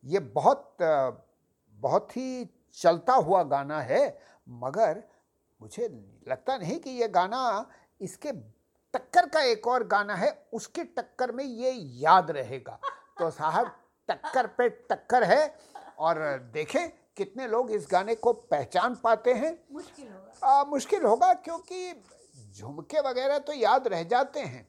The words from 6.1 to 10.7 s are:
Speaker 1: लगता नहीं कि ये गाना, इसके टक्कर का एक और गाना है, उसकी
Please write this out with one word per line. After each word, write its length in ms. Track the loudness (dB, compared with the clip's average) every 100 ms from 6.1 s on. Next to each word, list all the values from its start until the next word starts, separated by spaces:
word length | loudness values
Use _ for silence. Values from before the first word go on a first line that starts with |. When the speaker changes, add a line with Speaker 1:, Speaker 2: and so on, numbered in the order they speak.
| _ -8
Speaker 1:
लगता 300 | -8 -4 -4
नहीं 220 | -4 -8
कि 100 | -8
ये 180 | -4 0
गाना, 580 | 2 0 -2 -2 -2 -6 -16 _ _
इसके 300 | -14 -10 -10 -10 -14 _ _ _ _
टक्कर 360 | -10 2 2 4
का 120 | 2
एक 260 | 2 0 0
और 200 | -2 0
गाना 280 | 0 0 -2
है, 320 | -2 -4 _
उसकी 300 | -12 -10